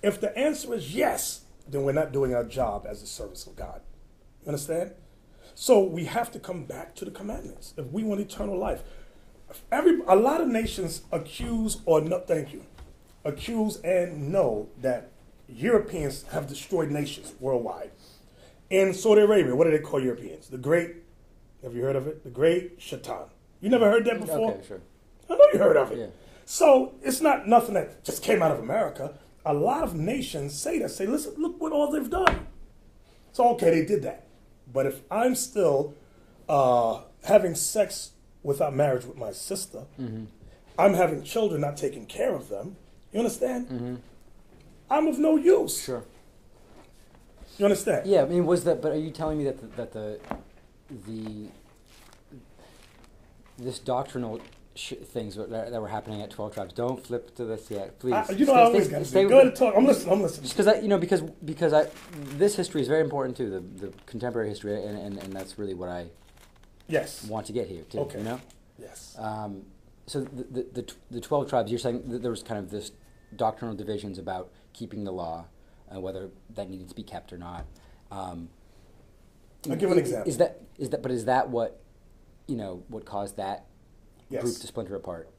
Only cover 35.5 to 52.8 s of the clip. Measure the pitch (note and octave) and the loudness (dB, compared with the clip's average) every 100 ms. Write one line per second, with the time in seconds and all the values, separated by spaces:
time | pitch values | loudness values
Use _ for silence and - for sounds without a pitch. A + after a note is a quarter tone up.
35.5 | G#3+ E3+ C#3 D3 - - - - - - | 2 2 4 0 -8 -20 -20 -20 -20 0
36.5 | D3 C3 A#2+ A2+ A2 - - - A3 F#3 | 4 6 6 4 0 -8 -16 6 6 6
37.5 | D#3+ - A3 G3+ - - _ - - C#3+ | -2 -4 0 -2 -2 -14 _ -20 -14 -6
38.5 | C#3 D#3 C#3 D3 B2+ B2 C3 A2 - - | -2 0 2 2 0 -4 -12 -12 -10 -10
39.5 | F#3+ - G#2+ B2+ - B2 A2 G#2+ - - | -10 -10 -14 -18 -12 -10 -10 -12 -16 -20
40.5 | - - - G3 F3+ F3+ D3 - A3+ G#3+ | -20 -16 4 4 6 2 0 -4 -2 0
41.5 | D#3+ C#3+ C#3+ C3+ C3 G#2+ - C4 E3 A#2 | 0 -2 -2 -6 -6 -14 -4 -2 -2 -6
42.5 | G2 C3+ G3 - - - G3+ A#3+ A#3 B3+ | -10 -10 -14 -20 -20 -8 -2 -2 0 -2
43.5 | B2+ B3 B2+ B2 B2 - - - - - | -2 -6 -6 -6 -8 -14 -20 -20 -20 -20
44.5 | - - - - C#4+ D#4 C4 D#4 D#4 E4 | -20 -20 -20 -2 2 2 2 4 4 6
45.5 | G4 D#4+ - - - - - - _ - | 6 4 -6 -6 -8 -8 -20 -20 _ -20
46.5 | - - - - - - - - - - | -20 -20 -20 -20 -20 -20 -20 -20 -20 -20
47.5 | - G3+ F#3+ - D#3 F#3+ F#3+ C3+ F3 E3+ | 2 4 4 2 0 4 4 6 2 4
48.5 | F3 - E3 D#3 D3+ D#3 - D#3 D3+ C#3 | 2 2 0 0 -2 -4 -4 -4 -2 -4
49.5 | C3+ A2+ - A2+ A2 G#2+ G#2+ - - - | -6 -12 -10 -10 -8 -10 -10 -10 -12 -12
50.5 | - _ _ _ B2+ F#2+ A2 A2 G#2+ G#2+ | -20 _ _ _ -18 -14 -12 -10 -12 -16
51.5 | - - _ _ - - - _ C3+ - | -20 -20 _ _ -20 -20 -20 _ -20 -20
52.5 | - - - | -20 -20 -20